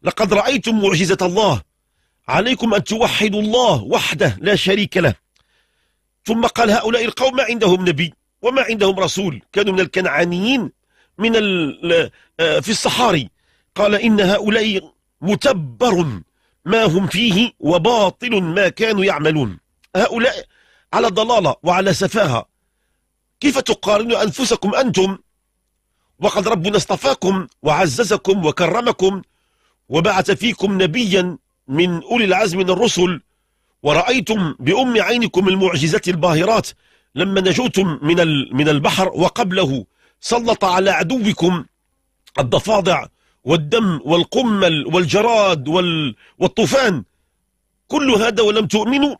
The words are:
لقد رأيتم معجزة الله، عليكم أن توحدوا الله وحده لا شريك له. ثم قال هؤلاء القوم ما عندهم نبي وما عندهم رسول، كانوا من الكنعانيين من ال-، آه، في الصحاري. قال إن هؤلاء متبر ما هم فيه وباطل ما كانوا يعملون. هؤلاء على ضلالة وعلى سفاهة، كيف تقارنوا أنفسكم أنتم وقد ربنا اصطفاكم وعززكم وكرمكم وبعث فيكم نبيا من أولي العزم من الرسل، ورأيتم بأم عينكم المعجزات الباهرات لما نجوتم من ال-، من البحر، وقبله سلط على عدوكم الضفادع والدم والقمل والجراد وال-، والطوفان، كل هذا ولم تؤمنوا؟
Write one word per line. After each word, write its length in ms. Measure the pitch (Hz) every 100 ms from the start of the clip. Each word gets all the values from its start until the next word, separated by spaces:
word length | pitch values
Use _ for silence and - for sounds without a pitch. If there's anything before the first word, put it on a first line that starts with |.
لقد 300 | 160 - 220
رأيتم 480 | 202 208 269 220 220
معجزة 360 | 196 165 175 185
الله، 400 | 185 180 208 120 - _ _ _ _ _ -
عليكم 460 | 135 220 262 226
أن 100 | 208
توحدوا 580 | - 220 226 - 214 202
الله 420 | 214 233 247 151
وحده 540 | 101 214 - 147 175 95
لا 140 | 131 202
شريك 420 | 180 202 202 -
له. 160 | 165 - _ _ _ _ _ _ _ _ _ _ -
ثم 200 | 226 233
قال 260 | - 233
هؤلاء 340 | 220 214 233 226
القوم 300 | - 262 254
ما 80 |
عندهم 460 | 233 233 208 185 180
نبي 240 | 147 170 - _ _
وما 200 | 220 262
عندهم 380 | 226 226 196 196
رسول، 420 | 185 - 196 123 _
كانوا 220 | - 208
من 60 | 185
الكنعانيين 920 | 180 - 185 143 175 175 208 269 185 _ _ _ _ -
من 180 | 220 226
ال-، 760 | 208 185 151 - 170 170 127 _ _ -
آه، 200 | 160 151
في 100 | 147
الصحاري. 600 | 220 240 123 240 170 117 _ _ _ _ -
قال 200 | 202 208
إن 240 | 233 214
هؤلاء 760 | 185 202 208 220 220 190 156 _ _ _
متبر 1000 | 160 208 285 202 147 120 247 175 160 104 78 _ _ _ -
ما 180 | 220
هم 240 | 220 160 185
فيه 440 | 170 233 185 233 -
وباطل 840 | 143 175 175 240 196 - 240 220
ما 280 | 175 175 190
كانوا 360 | - 226 208 196
يعملون. 540 | 156 151 156 123 85 _ _ _ 185
هؤلاء 500 | 220 233 240 302 - _ _ _ _
على 140 | 180 233
ضلالة 480 | 190 220 233 165 120
وعلى 300 | 156 180 196
سفاهة، 600 | 165 185 226 190 117 - _ _ _ _ _ _ _ _ _
كيف 200 | 294 269
تقارنوا 640 | 254 220 - 208 226 226
أنفسكم 520 | 214 - 254 233 196 208
أنتم 420 | 262 180 190 190 _ _ _ _ _ _ _ _ _ _
وقد 280 | 196 - 196
ربنا 300 | 220 175 208
اصطفاكم 680 | - 190 269 262 185 190 180 _
وعززكم 840 | 143 151 185 123 226 208 - 196 156
وكرمكم 760 | - 170 190 240 - 190 196 - _ _ _ _ _ _
وبعث 420 | 143 180 190 185
فيكم 500 | 196 226 208 196 196
نبيا 560 | 185 160 233 185 180 170 _ _ _
من 360 | 139 180 170
أولي 220 | 196 233 208
العزم 320 | 185 175 175
من 120 | 185
الرسل، 520 | 180 226 - 180 165 _ _ _ _ _ _
ورأيتم 720 | 135 147 185 254 185 214 175 127
بأم 420 | 127 202 254 233
عينكم 480 | 185 240 220 175 190
المعجزات 580 | 190 190 160 160 147 -
الباهرات 600 | 180 175 160 185 220 - - _ _ _ 127
لما 260 | 185 190
نجوتم 580 | 185 180 254 - 190 147
من 180 | 147 170
ال-، 360 | 165 147 131 127
من 140 | 151
البحر، 380 | 147 156 - 190
وقبله 800 | - 175 - 220 185 170 131 98 _ _ _
سلط 440 | - 233 233 214 196
على 240 | 180 196
عدوكم 760 | 170 165 262 214 165 170 180 - _ _ _ _ _ _ -
الضفادع 680 | 131 160 - 214 185 160 117 _ _ _
والدم 560 | 120 165 147 160 214 160 120
والقمل 840 | 165 175 - 254 202 185 160 123
والجراد 800 | 170 170 185 226 226 202 170 131
وال-، 480 | 170 180 165 147 107 _ _
والطوفان، 640 | 180 - 190 269 254 165 98 _ _ _ _ _ _ _ _
كل 240 | 302 277
هذا 320 | 220 226 208
ولم 240 | 214 208 214
تؤمنوا؟ 480 | 214 214 269 285 233